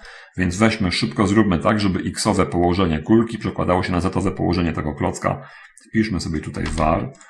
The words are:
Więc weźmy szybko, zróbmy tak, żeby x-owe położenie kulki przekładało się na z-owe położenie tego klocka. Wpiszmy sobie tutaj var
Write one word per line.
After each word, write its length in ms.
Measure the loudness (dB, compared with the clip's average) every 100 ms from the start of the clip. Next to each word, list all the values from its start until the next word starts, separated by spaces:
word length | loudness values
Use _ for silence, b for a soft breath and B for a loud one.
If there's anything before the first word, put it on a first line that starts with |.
| B B B -4
Więc 200 | -2 2
weźmy 340 | 2 2 -2
szybko, 360 | -2 -2 0 2
zróbmy 320 | 4 4 2
tak, 200 | 2 2
żeby 200 | 2 0
x-owe 460 | -2 -2 0 2 2
położenie 540 | 2 2 2 2 0
kulki 380 | 2 4 2 -2
przekładało 460 | -6 -2 0 0
się 80 | 0
na 100 | -2
z-owe 300 | -2 0 -2
położenie 420 | 0 0 0 0
tego 200 | -2 -4
klocka. 560 | -2 -4 -2 -2 -4 B B B B -4
Wpiszmy 300 | 0 0 -2
sobie 200 | -4 -4
tutaj 240 | -6 -6
var 480 | -4 0 2 0 -2 b